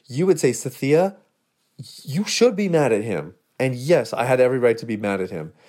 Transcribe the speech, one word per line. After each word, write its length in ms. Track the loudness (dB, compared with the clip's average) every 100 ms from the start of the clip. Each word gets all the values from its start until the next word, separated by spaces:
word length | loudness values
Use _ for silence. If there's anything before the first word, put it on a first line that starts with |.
| -10
you 220 | -2 0
would 120 | 2
say, 120 | 0
"Sathya, 640 | -2 -6 -6 0 2 2 -4 _ _ _ _ _ -20 -20 -16
you 200 | -8 -6
should 320 | -4 2 2 2
be 140 | 0
mad 240 | 2 2
at 100 | 2
him." 300 | 0 -6 -8 -16 _ -4
And 140 | -4
yes, 400 | -2 2 2 2
I 120 | -2 0
had 140 | 4
every 200 | 4 4
right 180 | 2 2
to 80 | -4
be 100 | -4
mad 240 | -2 -2
at 120 | -4
him. 200 | -8 -12 -16